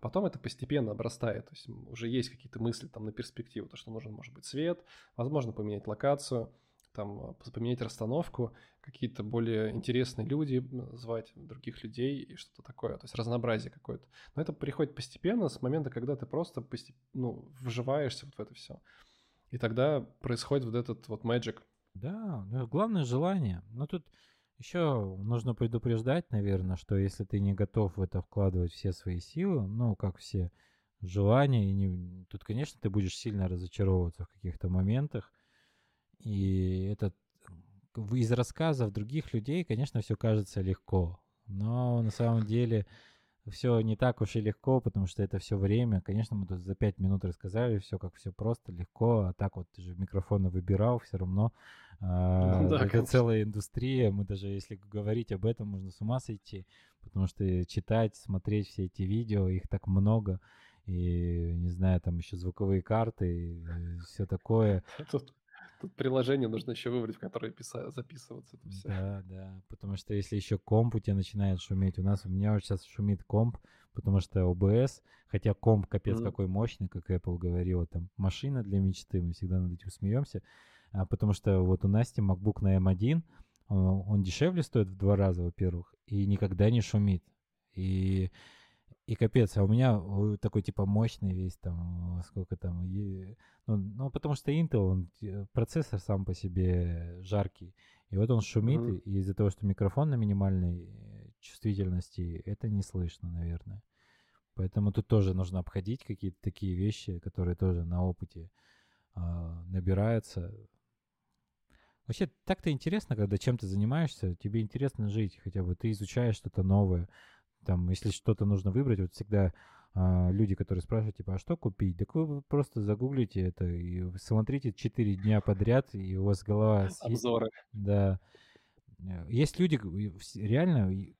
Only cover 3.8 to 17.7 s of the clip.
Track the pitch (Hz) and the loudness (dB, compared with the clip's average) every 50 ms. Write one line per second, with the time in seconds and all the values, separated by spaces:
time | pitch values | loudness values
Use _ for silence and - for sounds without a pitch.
3.8 | - 117 110 110 107 110 107 107 - - - - - - - 139 156 170 175 175 | -16 -14 -12 -12 -12 -12 -14 -16 -18 -20 -20 -18 -16 -10 -6 -4 -2 -2 -2 -4
4.8 | - _ - - - _ _ - 120 135 151 147 123 113 101 - 104 104 104 101 | -8 _ -20 -20 -20 _ _ -6 -4 -2 -2 -2 -2 -4 -6 -6 -6 -6 -6 -6
5.8 | - 110 107 - - 139 143 143 - - 131 120 113 113 - _ _ _ _ _ | -6 -8 -6 -2 0 0 0 0 -2 -4 -4 -4 -4 -6 -10 _ _ _ _ _
6.8 | _ _ - - 101 104 104 - - - - - - 120 - 110 117 120 123 120 | _ _ -12 -12 -10 -10 -10 -12 -12 -14 -14 -16 -18 -14 -8 -6 -4 -2 -2 -4
7.8 | 117 107 - - 113 110 127 165 170 - - - 120 113 - - - _ _ _ | -4 -8 -8 -6 -6 -4 -2 -2 -4 -4 -4 -6 -6 -6 -8 -12 -20 _ _ _
8.8 | _ - - - 127 117 - - 104 107 117 117 117 117 113 107 110 107 117 117 | _ -20 -10 -8 -8 -6 -6 -8 -8 -4 -2 -2 -2 0 0 0 -2 -2 -4 -4
9.8 | - - 117 123 131 127 - - 110 - 135 151 156 139 127 127 127 127 131 123 | -4 -2 0 0 0 -2 -4 -6 -4 -2 -2 -2 0 0 0 -2 -2 -4 -8 -10
10.8 | - - - 120 123 113 117 113 110 - _ - - - - 131 - - - - | -10 -12 -14 -14 -8 -6 -6 -6 -6 -8 _ -20 -20 -18 -18 -14 -12 -14 -12 -12
11.8 | - 110 110 120 123 135 143 135 - - - - - - _ - - - - - | -14 -12 -6 -4 -4 -4 -4 -6 -8 -14 -18 -20 -20 -20 _ -20 -20 -20 -12 -10
12.8 | - - - - - 123 - 120 110 113 117 123 117 120 113 110 120 - - - | -8 -8 -8 -10 -14 -10 -8 -8 -4 -4 -4 -2 -2 -2 -2 -2 -4 -8 -14 -14
13.8 | - - - - - _ _ - - - _ 143 170 - - - - 143 - - | -12 -12 -12 -12 -12 _ _ -20 -20 -12 _ -6 -6 -6 -6 -8 -8 -6 -4 -4
14.8 | 156 - - - 123 - - - - 175 233 240 190 139 - - - 127 143 160 | -4 -4 -4 -8 -14 -14 -12 -6 -4 -2 0 0 -2 -2 -4 -4 -4 -2 -2 -2
15.8 | 147 131 - 120 123 135 143 127 127 - - 151 170 - - 139 123 - - 120 | -4 -6 -6 -6 -6 -6 -6 -6 -8 -6 -6 -6 -6 -6 -8 -10 -10 -10 -12 -14
16.8 | - - - _ _ _ - 131 123 120 - - - - - 127 131 123 | -14 -16 -20 _ _ _ -8 -6 -4 -4 -6 -8 -12 -18 -20 -12 -10 -8